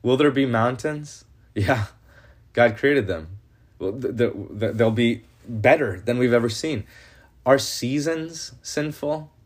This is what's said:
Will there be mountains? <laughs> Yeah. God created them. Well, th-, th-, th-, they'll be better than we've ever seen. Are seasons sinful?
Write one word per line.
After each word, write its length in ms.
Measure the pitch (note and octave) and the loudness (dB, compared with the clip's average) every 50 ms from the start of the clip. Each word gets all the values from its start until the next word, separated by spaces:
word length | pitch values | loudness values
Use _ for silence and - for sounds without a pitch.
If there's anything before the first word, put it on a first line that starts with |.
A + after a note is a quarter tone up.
Will 160 | - A#2+ B2+ C3 | 4 2 4 4
there 140 | D3+ D3 | 4 4
be 140 | C3 C#3 C3+ | 4 2 0
mountains? 800 | C3 A#2 A2+ A2+ B2 C3 B2 - D#3 D3+ D3+ D3+ D3 - - - _ | 2 2 2 2 0 0 -2 -6 -6 -6 -6 -10 -14 -18 -20 -20 _
<laughs> 240 | _ _ _ _ _ | _ _ _ _ _
Yeah. 340 | G#2+ G2+ - C#3 A#2+ G#2 - - _ _ - - - - - - _ _ _ _ | -4 0 0 0 0 -2 -6 -10 _ _ -20 -20 -20 -20 -20 -20 _ _ _ _
God 240 | - A#2+ A#2 A2 - | 4 4 4 4 2
created 300 | - C#3 D3 C#3 A2 F#2 | 0 2 2 2 0 0
them. 320 | F#2 D#2+ D#2 E2 F#2+ G#2 _ _ _ _ _ _ _ - | -4 -6 -8 -14 -16 -18 _ _ _ _ _ _ _ -6
Well, 120 | F2+ F#2+ | -6 -6
th-, 240 | G#2 C3+ B2 - - | -6 -4 -6 -6 0
th-, 180 | - B2 G#2+ - G2+ G2+ - - G#2 | 0 0 0 0 -6 -12 -12 -8 -4
th-, 140 | A2+ G#2+ - | -4 -4 0
they'll 160 | A2+ A#2 A2+ | 2 2 2
be 320 | A2 A#2 A#2+ A#2 A#2 - - _ _ _ - - | 4 2 2 2 0 -2 -8 _ _ _ -14 -10
better 520 | A#2+ A2 G#2 B2 D3 D#3+ C#3 G#2+ F#2 F#2 | -8 0 4 4 4 4 4 -2 -4 -4
than 180 | - A#2 A#2+ B2 | -4 -2 0 2
we've 160 | B2+ B2 A#2+ | 2 4 4
ever 160 | A#2+ A#2 A#2 | 4 2 2
seen. 360 | A2 - - D#3+ D3 G#2+ - - - - - - - - - _ _ _ _ | -2 -4 -4 -4 -4 -4 -6 -10 -18 -20 -20 -20 -20 -20 -20 _ _ _ _
Are 120 | B2+ C3+ C#3 | 4 4 4
seasons 960 | - - - - - C#3 C3 D3 C#3+ E3 E3 D#3+ D#3+ E3 E3 D#3+ - - - - | 4 -4 -6 -6 -4 -2 -2 -2 -2 -2 -4 -4 -6 -10 -12 -14 -16 -16 -18 -18
sinful? 720 | _ - - D3+ D3+ D#3 D3 - - D3 D3+ D#3 D#3 D3+ _ _ _ | _ -8 -6 -4 -4 -4 -6 -6 -6 -4 -4 -6 -6 -14 _ _ _